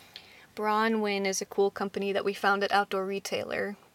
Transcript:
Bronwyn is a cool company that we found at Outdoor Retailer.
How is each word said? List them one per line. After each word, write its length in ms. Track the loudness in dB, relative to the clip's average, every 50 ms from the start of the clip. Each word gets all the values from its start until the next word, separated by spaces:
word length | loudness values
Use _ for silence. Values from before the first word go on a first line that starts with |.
| -20 -20 -20 -20 -20 -18 -20 -20 -20 -14 -8
Bronwyn 680 | -4 0 0 2 2 2 2 2 2 0 0 0 0 0
is 160 | 0 -2 -2
a 40 | -4
cool 240 | -2 2 2 2 2
company 400 | 2 -2 -4 -4 -4 -4 -4 -2
that 140 | -2 0 0
we 80 | -2 -2
found 300 | 0 2 2 2 2 2
at 80 | 2
Outdoor 340 | 2 2 2 2 -2 -2 -2
Retailer. 680 | -2 -4 -6 -4 -4 -4 -4 -4 -4 -2 -2 -2 -4 -6 -10 -14 -20 _